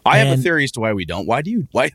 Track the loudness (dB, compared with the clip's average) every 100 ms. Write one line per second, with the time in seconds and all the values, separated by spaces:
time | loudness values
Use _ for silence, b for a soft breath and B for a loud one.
0 | 2 4 4 2 0 0 -2 -2 -2 -2
1 | -4 -6 -2 -2 -2 -4 -4 -2 -2